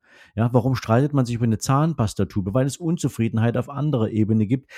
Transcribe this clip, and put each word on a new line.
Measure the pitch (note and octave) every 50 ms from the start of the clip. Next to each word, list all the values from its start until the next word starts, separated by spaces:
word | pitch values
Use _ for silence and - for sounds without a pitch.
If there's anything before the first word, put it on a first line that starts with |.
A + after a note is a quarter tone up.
| _ _ _ - - _ _
Ja, | G2+ A2+ A#2+ A#2+
warum | B2 G#2 C3 C3
streitet | - - - A2+ A#2+ C#3+ D3 D3
man | C#3 B2+
sich | A2+ A#2+ A2
über | A#2+
eine | A#2 A2 -
Zahnpastatube? | - - C3+ C#3 D#3 E3+ D#3 - A#2 G2+ - - G2 - - G#2+ F2+ G2+ F#2+
Weil | C3 C3+ C#3+
es | C3 -
Unzufriedenheit | F3 D#3+ F3 - - C3 - - A2+ A2+ - A2+ A2+ A#2+ A2 B2
auf | B2 -
anderer | C3+ C3+ D3 D3+ C#3 A#2+ A2 -
Ebene | - G#2+ G#2+ G2+ A2+ A2 G#2+
gibt, | G2 B2+ C3+ - _ -